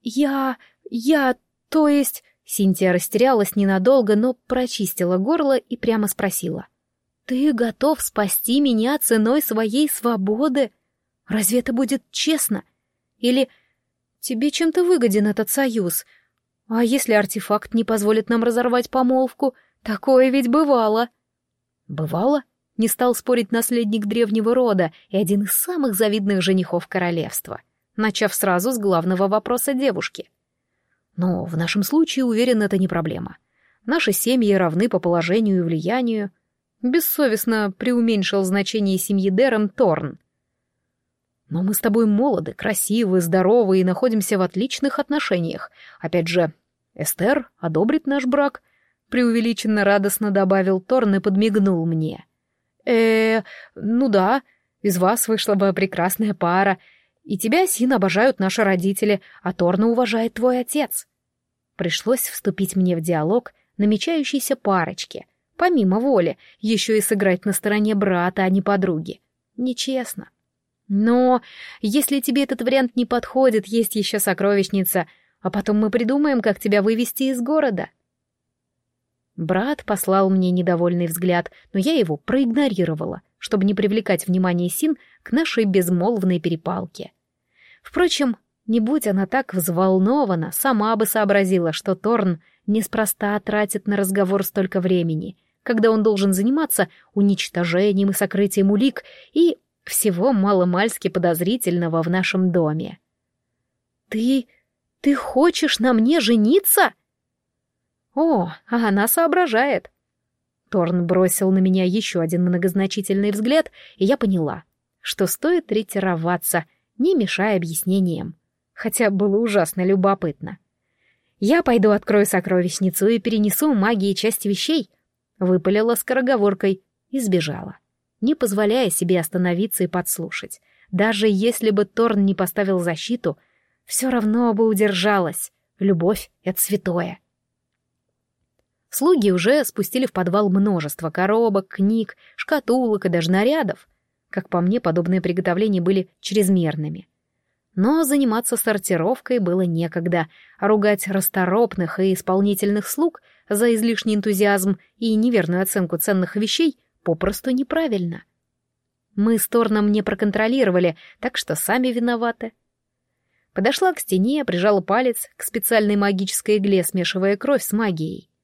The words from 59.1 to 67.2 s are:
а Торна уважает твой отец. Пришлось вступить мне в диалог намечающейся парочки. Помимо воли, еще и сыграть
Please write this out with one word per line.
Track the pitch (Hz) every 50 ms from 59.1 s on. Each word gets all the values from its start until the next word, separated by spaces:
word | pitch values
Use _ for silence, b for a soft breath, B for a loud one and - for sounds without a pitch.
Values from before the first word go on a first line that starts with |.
| 208 196 B B B B
а | B 180
Торна | 185 - 180 175 180 190 214
уважает | 233 233 226 254 208 220 226 226 233 _
твой | - 226 254 247 254
отец. | 247 - - 302 285 220 - - - _ _ _ _ _ _ _ _ _ _ _ _ _ _
Пришлось | - 185 170 - - - 208 262 262
вступить | - - - - _ 202 185 - 196 185 -
мне | 190 185 180 175
в | 165
диалог | 160 170 175 160 151 160 202 247 240 - _ _ _ _ _
намечающейся | - 202 208 214 202 - - 339 320 285 - - 277 - - 269
парочки. | - _ 208 190 185 165 - 196 - - _ - - - _ _ _ _ _ _
Помимо | _ 339 370 359 277 208 185 190 214
воли, | 240 277 262 202 170 165 - b b b b b
еще | - 214 226 208 - - 220
и | 214
сыграть | 202 - 226 196